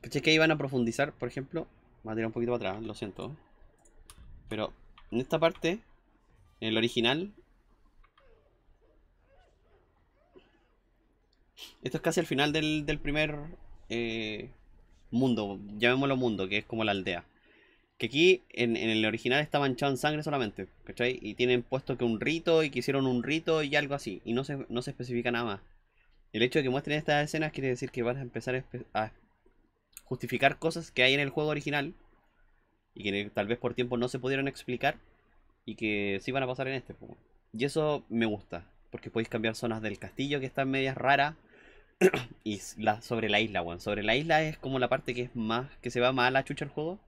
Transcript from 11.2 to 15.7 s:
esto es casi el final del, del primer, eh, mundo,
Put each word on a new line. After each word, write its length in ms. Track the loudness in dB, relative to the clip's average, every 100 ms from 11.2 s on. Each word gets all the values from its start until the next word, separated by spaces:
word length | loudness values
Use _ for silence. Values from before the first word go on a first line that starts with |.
| _ _ _ -20 -20 -12
esto 140 | -8 -2
es 40 |
casi 180 | 0 0
el 40 | 0
final 280 | 0 2
del, 320 | 2 0 -2 -2
del 140 | -4
primer, 380 | -2 0 0 -2 -10 -14 -18 -20 -8
eh, 600 | -4 -4 -4 -6 -6 -10 -14 -20 -20 -20 _ -4
mundo, 480 | 2 4 2 0 -6 -10